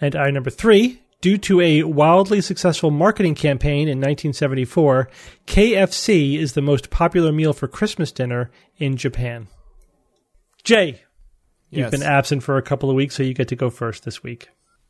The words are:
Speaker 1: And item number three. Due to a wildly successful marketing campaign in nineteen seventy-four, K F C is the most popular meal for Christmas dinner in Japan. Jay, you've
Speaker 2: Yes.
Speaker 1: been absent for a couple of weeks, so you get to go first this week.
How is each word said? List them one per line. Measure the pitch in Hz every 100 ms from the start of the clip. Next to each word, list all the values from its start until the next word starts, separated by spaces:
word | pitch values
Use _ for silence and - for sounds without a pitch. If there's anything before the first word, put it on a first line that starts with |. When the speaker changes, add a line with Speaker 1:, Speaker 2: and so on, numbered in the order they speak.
Speaker 1:
And | 143 151
item | 139
number | 139 131
three. | - 226 208 247 - _ -
Due | 180 202
to | - 180
a | 170 151
wildly | 160 147 151 180 196 208
successful | 190 180 175 156 160
marketing | 147 196 214 180
campaign | 151 156 131 151 143 156
in | 135
nineteen | 135 143 151
seventy-four, | - 143 135 120 180 147 131 123 - - _ -
K | - 220
F | 196 185
C | - - 185 139 151
is | 147
the | 147
most | 143 139 -
popular | - 170 180 160
meal | 151 156
for | - 135
Christmas | - 214 - 151
dinner | - 123 120 123 _ _ -
in | 143 131
Japan. | 131 113 120 117 104 - - _ _ _ _ _ _ _ _ _ -
Jay, | 226 170 113 _ _ - _ _ _ _
you've | - 117
Speaker 2:
Yes. |
Speaker 1:
been | 139
absent | 151 139 - 139
for | 135 135
a |
couple | - 139 135
of | 131
weeks, | 139 -
so |
you | 131
get | 127 120
to | 123
go | 127
first | - 117 -
this | 120 -
week. | - 117 - _ _ _